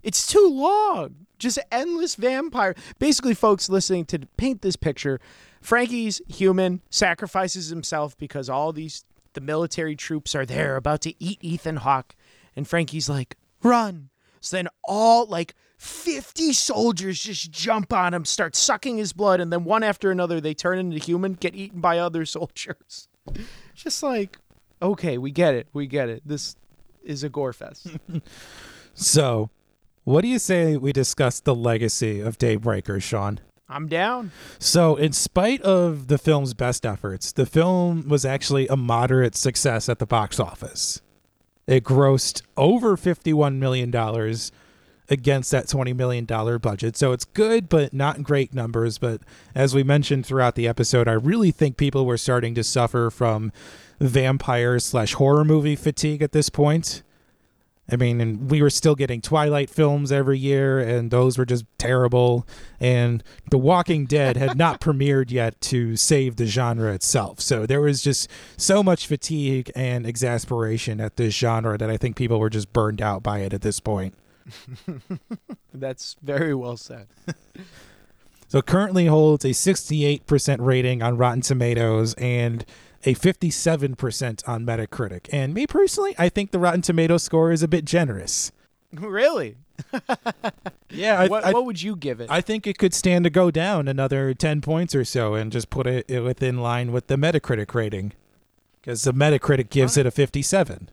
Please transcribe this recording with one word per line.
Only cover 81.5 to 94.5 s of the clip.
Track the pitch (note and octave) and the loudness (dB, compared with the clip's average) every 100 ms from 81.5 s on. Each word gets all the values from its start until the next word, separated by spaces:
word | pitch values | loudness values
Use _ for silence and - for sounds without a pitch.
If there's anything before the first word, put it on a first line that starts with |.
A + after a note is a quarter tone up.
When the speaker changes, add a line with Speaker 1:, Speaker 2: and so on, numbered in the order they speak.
| C3 A#2+ A#2 A2+ A2 A2+ | 0 2 2 2 2 0
Speaker 2:
and | A2+ B2 B2 A#2+ A#2 - - - _ | -2 -2 0 0 -4 -10 -18 -20 _
a | - | -2
fifty-seven | B2+ F#3 F3+ E3+ - E3 D#3+ C#3 B2+ | 2 2 2 -2 0 0 0 -2 -4
percent | C3 G#2+ B2+ G#2+ - | -6 -4 -6 -6 -8
on | A#2 | -6
Metacritic. | A#2 A2+ A2 - G#2+ F2+ - | -4 -4 -6 -6 -8 -8 -6
And | D3 C3+ | -4 -2
me | F3+ D4 | -2 -2
personally, | D#4+ G4 - G4 - | 2 2 2 -4 0
I | F3 | 0
think | G3+ G3 | 0 -4
the | F#3 | 0
Rotten | F3 F3 | 2 2
Tomatoes | F3 E3+ E3 E3+ | 0 2 4 2
score | - D#3+ E3 | 2 2 4
is | E3 | 2
a | D#3+ | 2
bit | E3+ | 0
generous. | D3+ C3+ C3 G2 - - - _ _ _ _ | 2 0 0 -4 -6 -6 -6 _ _ _ _
Speaker 1:
Really? | D#3 G#3 G3 C#4 D4 B2 A2+ _ - - | -14 -8 2 2 2 -6 -12 _ -18 -10
<laughs> | C4+ - C4 A#3+ - A3 - - - _ | -10 -6 -6 -6 -8 -10 -10 -18 -18 _
Speaker 2:
Yeah. | D#3 G#3+ G3 | -6 0 2
I, | F#3 | 4
Speaker 1:
What, | G#3+ | 2
Speaker 2:
I, | F#3 | 2
Speaker 1:
what | A3+ B3+ | 2 0
would | F#3 | -6
you | F#3 G3 | -8 -6
give | C#3+ A#2 | -6 -8
it? | A#2 | -2
Speaker 2:
I | D#3 | -2
think | F3+ G#3+ G#3 | -2 -6 -6
it | F#3+ | 0
could | F#3+ | 0
stand | - F#3 F3+ | 2 2 4
to | F3 | 4
go | D#3 F3+ | 4 4
down | D#3 F3+ G3 C#3 | 2 0 -2 -2
another | C3+ C3+ C#3 C3+ | -2 0 0 -2
ten | B2+ D#3+ | 0 0